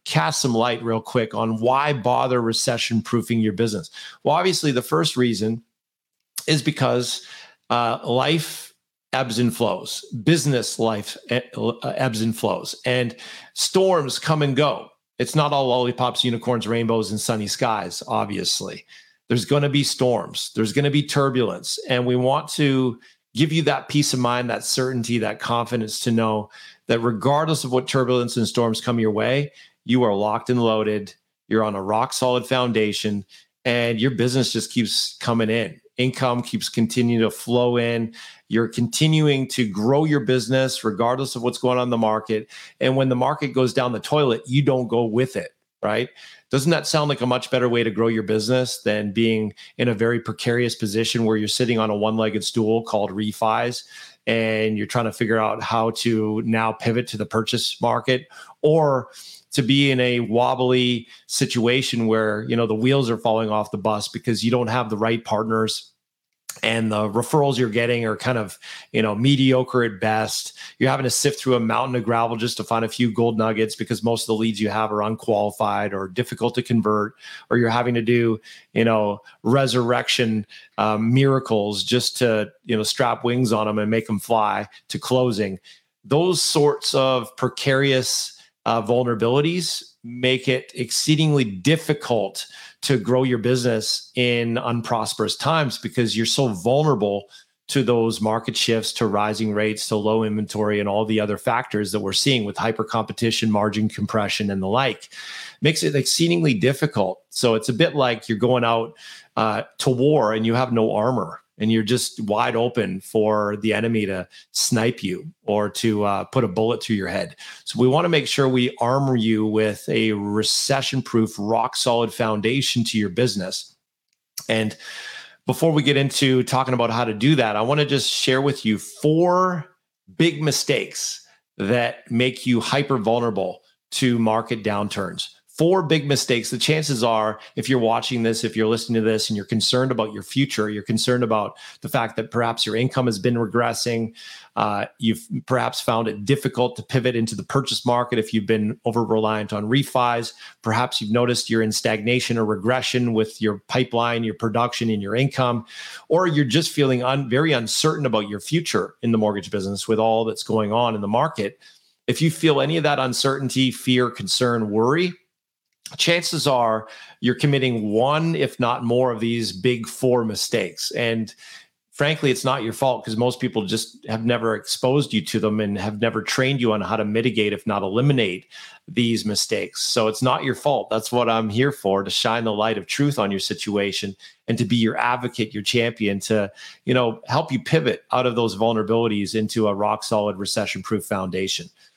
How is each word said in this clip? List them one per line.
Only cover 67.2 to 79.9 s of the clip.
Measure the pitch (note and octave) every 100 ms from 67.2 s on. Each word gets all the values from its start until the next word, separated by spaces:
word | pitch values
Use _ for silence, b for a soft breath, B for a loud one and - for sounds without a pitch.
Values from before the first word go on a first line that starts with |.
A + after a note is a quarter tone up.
| A#2 D#3 C#3 B2+
you're | A#2
getting | A2+ A#2 A#2+
are | A2 G#2
kind | B2 A#2+
of, | G2 - B B B
you | A#2
know, | G#2+
mediocre | G#2 C3+ C3+ C3 B2+ B2+ B2+
at | A#2 F#2+
best. | A2 A2 G#2+ - - B B -
You're | C3
having | C#3
to | B2+
sift | - C#3+ -
through | C3
a | B2
mountain | A2+ A2+ C3 B2
of |
gravel | G#2+ A#2 A#2 A2+
just | A#2+ -
to |
find | - A2+
a | A2
few | - A#2+
gold | A2 A#2 A2+
nuggets | A2+ A2 G#2+
because | - A2+ G2+
most | A#2 A2+
of | -
the |
leads | G#2+ A2+ G#2
you | G#2+
have | G#2+ G#2+
are | G#2
unqualified | G#2+ A2 - G#2 G#2 - G#2 G2+ G#2
or | G2 F#2+
difficult | G#2 - A2+ A#2 A#2+
to |
convert, | - A#2 G#2 G#2+ G#2 B B B -
or | A#2+
you're | A#2
having | A#2 B2
to | A#2
do, | A2+ A#2+ A#2 A2 B B B
you | A2
know, | A2+ A2 G#2 G2+ B B
resurrection, | A2+ C3+ C3+ B2 A#2